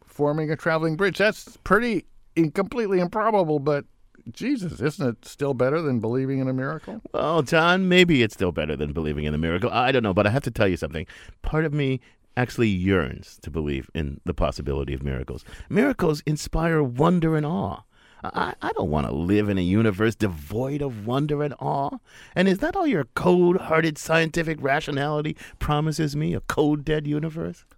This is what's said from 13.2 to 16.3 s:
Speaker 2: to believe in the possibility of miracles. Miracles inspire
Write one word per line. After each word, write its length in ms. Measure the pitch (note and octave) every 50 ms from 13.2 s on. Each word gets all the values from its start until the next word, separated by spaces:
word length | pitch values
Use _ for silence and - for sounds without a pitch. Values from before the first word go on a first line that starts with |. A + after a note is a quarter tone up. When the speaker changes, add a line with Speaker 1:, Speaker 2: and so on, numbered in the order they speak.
| - - - -
Speaker 2:
to 80 | - -
believe 400 | D2 E2 D2+ D2 C#2 C2 - - -
in 280 | D#2+ D2+ C#2 C#2 - -
the 100 | F2 E2+
possibility 600 | - - C#2+ - - D2 C#2 C#2 C#2 C2+ C2 C#2
of 100 | B1+ C2+
miracles. 400 | C#2 C2+ B1 A#1 - A#1+ - - - - - - -
Miracles 520 | - G3 B3+ C#4+ B3+ - F#3 D#3+ D3+ D3 -
inspire 560 | D3